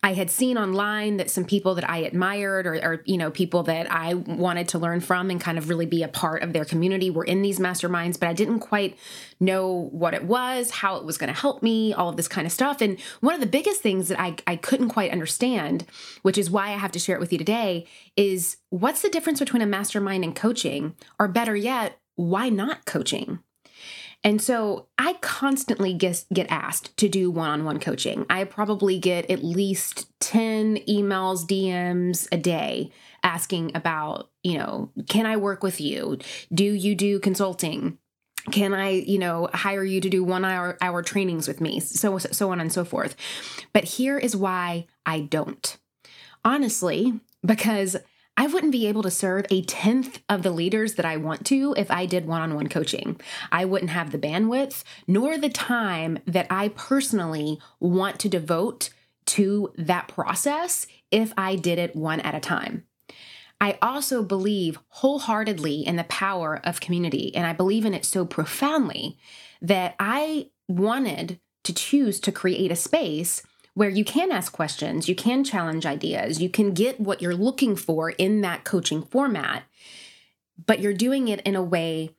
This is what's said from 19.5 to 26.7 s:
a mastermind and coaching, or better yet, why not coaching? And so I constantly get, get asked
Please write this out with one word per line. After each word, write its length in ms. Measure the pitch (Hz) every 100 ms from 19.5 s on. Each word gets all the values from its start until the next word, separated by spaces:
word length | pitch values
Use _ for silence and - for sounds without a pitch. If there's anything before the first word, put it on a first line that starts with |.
| 240
a 60 | 208
mastermind 560 | 196 202 208 196 190
and 140 | 170 170
coaching, 580 | 220 240 160 139 151 - - _
or 80 | 202
better 300 | 185 233 208
yet, 420 | 220 262 202 - _ -
why 320 | 170 185 247
not 360 | 208 226 -
coaching? 540 | - - - - - 175 _ _ - - - - - -
And 180 | 208 208
so 460 | 214 240 214 196 - -
I 140 | 277 359
constantly 760 | - - 277 269 - 233 196
get, 300 | 175 180 175 -
get 180 | 185 -
asked 460 | 160 -